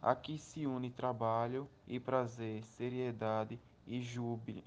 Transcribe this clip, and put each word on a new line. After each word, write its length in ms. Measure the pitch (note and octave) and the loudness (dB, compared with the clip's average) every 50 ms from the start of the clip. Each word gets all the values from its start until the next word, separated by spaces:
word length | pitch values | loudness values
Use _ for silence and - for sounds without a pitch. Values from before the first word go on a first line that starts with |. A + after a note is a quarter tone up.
Aqui 360 | - A2+ B2+ - - - D#3 D3+ | 4 4 4 4 2 -4 -6 -6
se 280 | - - - D#3+ D3+ C#3 | -8 -8 -6 -2 0 0
une 240 | C3 B2+ B2+ B2 | 0 0 0 -2
trabalho 760 | B2+ - - B2+ B2 A2+ A#2 A2+ A2+ A2+ A#2 A#2+ B2 C3 C#3+ C#3 - - - - | -2 0 0 0 2 2 2 4 4 4 2 2 0 -2 -4 -6 -10 -16 -8 -6
e 120 | A#2+ B2 | -6 -4
prazer, 640 | B2 - B2+ C3 B2+ A#2+ A#2 A#2+ A2+ A2 A2 G#2+ A2 | 0 2 4 4 4 2 -2 -4 -4 -2 -2 -4 -6
seriedade 960 | - - - A#2+ B2 B2 B2+ B2+ B2 A#2 G#2+ A2 A2 A2 A2 A2 A2 A#2 A#2+ - - - - - - | -10 -6 -4 -2 -2 0 0 0 0 0 0 2 2 2 2 2 0 -4 -8 -12 -16 -20 -18 -10 -6
e 140 | A#2 B2 | -4 -4
júbi-, 600 | B2 A#2+ A#2+ B2 A#2 A#2 A#2 A2+ A2+ A2+ G#2+ - - | -4 -4 -2 -2 -2 -2 -2 -2 -4 -6 -8 -8 -10